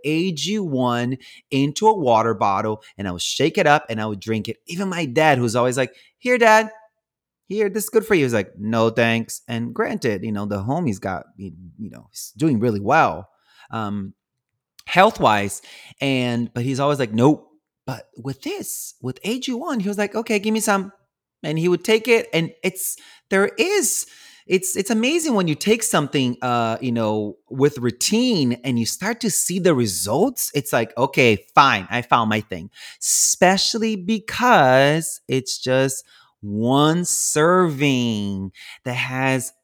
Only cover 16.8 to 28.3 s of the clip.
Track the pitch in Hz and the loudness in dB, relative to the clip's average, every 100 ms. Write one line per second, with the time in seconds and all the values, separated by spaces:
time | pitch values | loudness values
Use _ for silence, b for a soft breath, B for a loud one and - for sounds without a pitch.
16.8 | 139 147 120 110 127 151 - _ _ _ | 0 0 0 4 4 4 -2 _ _ _
17.8 | - 123 - - 123 135 285 392 - - | -12 -12 -12 -12 -10 -8 -8 -8 -8 -12
18.8 | - - 127 - 185 254 254 240 320 262 | -12 -12 -10 -8 -6 -6 -6 -6 -4 -4
19.8 | 190 202 208 214 233 214 208 220 214 196 | -4 -2 -4 -4 -2 -2 0 -2 0 0
20.8 | 190 - _ _ _ _ 160 156 170 175 | -2 -12 _ _ _ _ -6 -2 2 0
21.8 | - 220 220 226 - 160 165 - 185 180 | 2 0 4 2 2 -2 -2 -4 -6 -4
22.8 | - - B B _ 196 202 - 349 415 | -8 -10 B B _ 0 0 0 0 0
23.8 | 262 - - B B B B 190 190 185 | -2 -4 -8 B B B B -2 0 -6
24.8 | 196 220 240 339 320 220 180 151 - 226 | -2 0 0 0 0 0 0 0 0 0
25.8 | - 185 143 151 127 123 127 120 113 113 | 2 0 0 0 -2 -2 -2 0 0 -2
26.8 | 131 117 110 107 104 - _ 131 143 139 | -2 -2 0 -2 -4 -10 _ 0 0 2
27.8 | 120 113 - 214 254 | -4 -2 -2 0 2